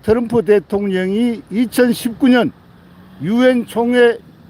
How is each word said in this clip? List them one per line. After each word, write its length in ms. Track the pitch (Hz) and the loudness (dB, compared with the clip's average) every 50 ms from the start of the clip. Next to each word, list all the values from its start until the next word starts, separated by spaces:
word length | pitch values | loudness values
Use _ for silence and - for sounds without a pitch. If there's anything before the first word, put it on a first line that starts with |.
트럼프 400 | - 214 226 247 240 226 233 233 | -2 -2 -2 -2 -2 -2 -2 -2
대통령이 1000 | 170 185 208 202 - - 202 202 202 196 185 185 185 185 196 220 240 240 233 196 - - | 2 2 2 0 0 -2 -6 -4 -4 -2 -2 -2 -2 -2 -2 -2 -2 -2 -4 -6 -10 -8
이천십구 800 | 185 220 247 214 - - 247 240 208 - - 233 220 - 285 247 | -4 -4 -4 -2 0 0 2 2 0 -2 -4 -8 -6 0 2 2
년 240 | 254 247 208 - - _ _ _ _ _ _ - - - - - - - | 2 2 2 -2 -4 _ _ _ _ _ _ -20 -20 -20 -20 -20 -16 -10
유엔 440 | 131 175 226 240 254 254 262 240 226 | -6 -4 0 2 2 4 2 2 -2
총회 520 | - - 214 240 240 247 247 240 233 220 - - - - _ - - | -4 -4 -4 -2 0 2 4 2 2 2 -2 -10 -20 -20 _ -18 -8